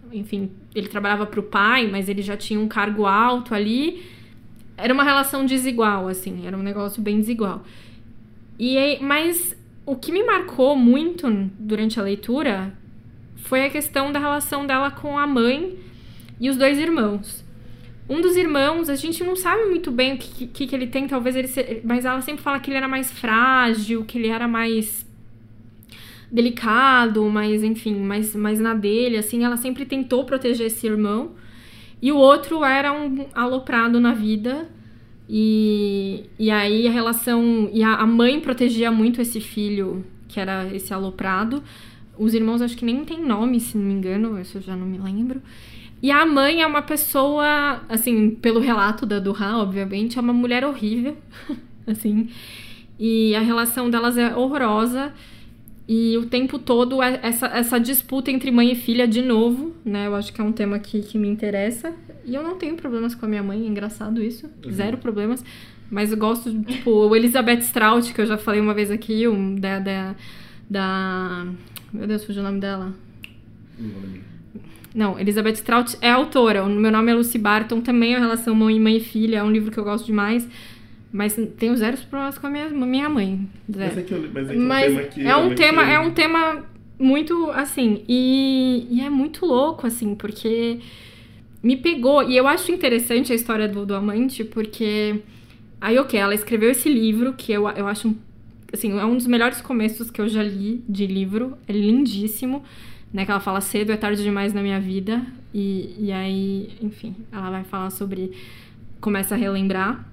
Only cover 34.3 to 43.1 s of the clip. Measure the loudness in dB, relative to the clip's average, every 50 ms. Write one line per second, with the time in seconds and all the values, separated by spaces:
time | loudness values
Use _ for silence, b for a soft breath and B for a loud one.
34.3 | 0 0 -2 -4 -4 -4 -6 -10 B B B B B B B B B B -12 -4
35.3 | 0 2 4 4 4 4 4 4 2 2 0 0 0 -2 -2 -4 -6 -8 -10 -16
36.3 | -6 -2 0 2 2 2 2 2 2 4 2 2 2 2 0 0 -2 -2 0 0
37.3 | 2 2 4 4 4 2 2 2 2 2 4 4 4 4 4 4 6 6 6 4
38.3 | 4 2 -2 -2 0 2 2 2 2 2 2 2 4 4 4 2 2 0 -2 -4
39.3 | -4 -8 -10 -6 -6 -4 -2 -2 -2 -2 -2 -4 -4 -8 -10 -12 -16 -20 -20 -10
40.3 | -8 -6 -6 -4 -4 -4 -4 -6 -8 -8 -8 -6 -6 -4 -4 -6 -6 -6 -4 -2
41.3 | 0 0 0 0 -2 -4 B B B B B B B B B -20 -6 0 2 2
42.3 | 4 4 2 2 2 2 0 -2 -2 -2 -2 -2 -2 -2 -4 -6